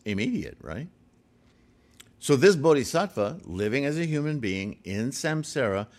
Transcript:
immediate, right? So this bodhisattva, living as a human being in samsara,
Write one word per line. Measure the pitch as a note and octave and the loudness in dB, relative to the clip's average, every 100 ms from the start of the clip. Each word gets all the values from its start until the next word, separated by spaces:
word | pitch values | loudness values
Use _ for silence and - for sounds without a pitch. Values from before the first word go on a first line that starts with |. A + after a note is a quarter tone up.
immediate, | - G3+ A3+ A#3+ - - | -4 -2 0 -2 -6 -10
right? | B1+ E2 E3 _ _ _ _ _ _ _ _ _ _ - - _ | -10 -10 -10 _ _ _ _ _ _ _ _ _ _ -20 -20 _
So | - C#3+ | 2 6
this | F3+ F3 | 6 6
bodhisattva, | D3+ D3 A#2 E3 G3 - G#2 E3 | 6 4 2 0 -2 0 -2 -4
living | - F2+ G#2 B2+ C#3+ | -8 -4 -2 0 -2
as | D3+ | -2
a | |
human | E3 D3+ D3 D3+ | -2 -2 -2 -2
being | A2 F#2+ G2 - | -2 -2 -4 -8
in | - G2 A#2 | -8 -4 -4
samsara, | C#3+ D#3+ D#3 D3+ D3+ A#2 G2 G#2 | -4 -2 -2 -4 -2 0 -2 -4